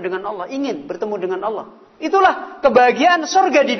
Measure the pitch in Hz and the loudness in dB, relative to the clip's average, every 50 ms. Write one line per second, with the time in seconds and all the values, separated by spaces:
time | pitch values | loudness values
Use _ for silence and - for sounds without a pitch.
0 | 175 180 185 185 202 208 214 190 180 - 269 269 277 262 202 147 - - - - | -6 -6 -6 -6 -8 -8 -8 -10 -10 -10 -8 -6 -6 -6 -6 -8 -10 -12 -8 -8
1 | 220 214 208 202 180 180 185 190 196 220 220 175 135 - - - _ _ _ _ | -6 -6 -6 -6 -6 -6 -6 -6 -6 -6 -6 -8 -10 -14 -20 -20 _ _ _ _
2 | 311 311 392 392 381 349 285 - - - - - - 269 220 247 247 247 - - | -6 -2 2 4 4 2 2 0 -8 -14 -12 0 0 4 6 6 6 6 4 4
3 | 294 359 349 339 311 - - 381 381 359 254 294 269 233 247 202 | 4 4 4 2 0 0 0 2 2 4 2 2 2 2 0 -2